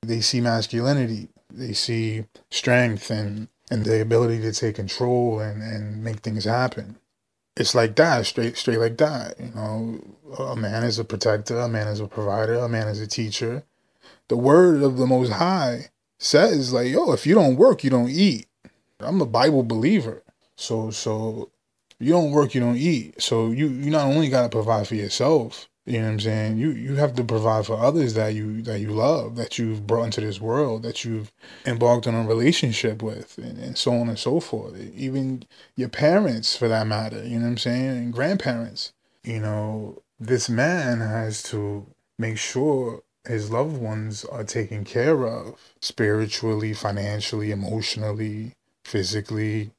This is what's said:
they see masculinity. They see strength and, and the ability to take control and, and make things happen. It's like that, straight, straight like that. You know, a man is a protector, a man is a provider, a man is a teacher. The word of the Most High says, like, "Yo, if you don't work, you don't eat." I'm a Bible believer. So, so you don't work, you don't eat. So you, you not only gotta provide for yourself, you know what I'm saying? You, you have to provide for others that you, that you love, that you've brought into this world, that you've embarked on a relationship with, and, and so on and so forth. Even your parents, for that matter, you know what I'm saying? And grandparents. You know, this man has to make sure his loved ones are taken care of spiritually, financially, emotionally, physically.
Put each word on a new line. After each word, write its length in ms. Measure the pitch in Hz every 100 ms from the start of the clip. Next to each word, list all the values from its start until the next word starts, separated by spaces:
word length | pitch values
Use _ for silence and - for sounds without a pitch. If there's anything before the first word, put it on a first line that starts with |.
they 180 | 113 113
see 200 | 107 123
masculinity. 880 | 120 117 107 120 123 143 120 110 - _ _
They 200 | 107 127
see 520 | 104 - 113 113 110 107 - _
strength 600 | - 135 123 123 104 -
and, 380 | 107 104 104 113 _ _
and 120 | 120
the 160 | 107 110
ability 400 | 110 113 120 117
to 100 | 110
take 240 | 104 113 104
control 640 | 98 - 123 123 120 110
and, 220 | 107 107
and 420 | 110 110 107 110
make 160 | 113 107
things 240 | - 110
happen. 520 | 107 120 127 - - - _ _ _ _ _ -
It's 180 | -
like 220 | 131 113 107
that, 300 | 165 131 110
straight, 300 | - 117 -
straight 220 | - 113
like 200 | 117 117
that. 420 | 151 139 113 -
You 100 | 120
know, 480 | 113 107 110 113 113 - - 147 139
a 160 | 135
man 300 | 120 107 113
is 160 | 117 107
a 40 |
protector, 540 | 110 104 117 107 107 117
a 100 | 120
man 200 | 113 107
is 100 | 104
a 80 | 104
provider, 480 | - 104 104 110
a 140 | 117 120
man 180 | 113 107
is 140 | 104
a 60 | 107
teacher. 580 | - 110 101 113 135 - _ _ _ - - _
The 80 | 120
word 460 | 127 156 180 151
of 160 | 139 127
the 80 | 127
Most 260 | 127 127
High 540 | 98 170 185 135 120 - _ _ _
says, 540 | - 151 214 165 127
like, 160 | 123 123
"Yo, 240 | 139 330
if 140 | 127 147
you 80 |
don't 220 | 208 151 127
work, 260 | 247 208
you 80 | 139
don't 200 | 127 120
eat." 360 | 147 196 117 - _ - _ _ _
I'm 200 | 120 185
a 60 | 139
Bible 360 | 113 143 143
believer. 600 | 117 113 131 208 117 - _ _ _
So, 360 | - - 113 110
so 600 | 107 - 107 110 110 - _ _ _ _ _
you 140 | 120
don't 180 | 175 156
work, 240 | 147 139
you 60 | 131
don't 160 | 120 120
eat. 440 | 160 147 78 -
So 280 | - 117 113
you, 180 | 117 151
you 220 | 127 143
not 160 | 151 139
only 220 | 147 151
gotta 220 | 127 120
provide 360 | 117 107 110 104
for 80 |
yourself, 720 | 110 98 - 131 156 117 - - _ -
you 140 | 120
know 60 | 110
what 80 |
I'm 60 | 107
saying? 380 | 107 107 107 110
You, 140 | 151
you 240 | 117 127 139
have 180 | 147
to 80 | 123
provide 440 | 117 113 110 110 104
for 120 | 110
others 360 | 123 160 135
that 200 | 110 107
you, 260 | 107 107 107
that 180 | 113 104
you 80 | 104
love, 480 | 104 123 156 - 117
that 200 | 113 -
you've 300 | 113 110 104
brought 200 | 117 117
into 140 | 107
this 200 | 107 98
world, 420 | 110 127 143 113
that 220 | 117 117
you've 260 | 117 113 107 _ - -
embarked 440 | - 117 120 120 113
on 60 | 113
a 100 | 110
relationship 800 | 113 123 175 127 110 113 107
with, 340 | 110 113 - -
and, 180 | 120 117
and 220 | - 127
so 140 | -
on 160 | 120 117
and 100 | 110
so 220 | - 156
forth. 360 | - 110 104 - 117 -
Even 480 | 135 135 131 131 - - - -
your 120 | 123
parents, 680 | - 151 185 196 113 110 -
for 100 | 120
that 220 | 110 107
matter, 360 | 107 110 110
you 120 | 117 117
know 80 |
what 60 | 117
I'm 80 | 123
saying? 300 | 123 123 131
And 220 | 127 120
grandparents. 840 | 117 143 190 147 117 113 - - _ _ _
You 160 | - 113
know, 640 | 107 107 107 110 104 - _ _
this 300 | 110 127 -
man 500 | 117 147 180 135 117
has 460 | 113 110 110 107
to 420 | - 107 104 101 98 _ _ -
make 200 | 113 107
sure 640 | - 127 147 139 120 113 _ _
his 280 | - 113 104
loved 240 | 117 147 147
ones 480 | 113 107 107 104
are 180 | - 120
taken 420 | 104 120 104 107
care 400 | 101 123 131 156
of 300 | 120 113 - - _ _
spiritually, 920 | - - 107 107 107 - 113 107 107
financially, 800 | 107 107 101 101 107 104 107 104
emotionally, 1000 | 101 98 110 110 - 107 104 107 107 110 - _ _
physically. 880 | - 110 92 107 101 107 110 110 104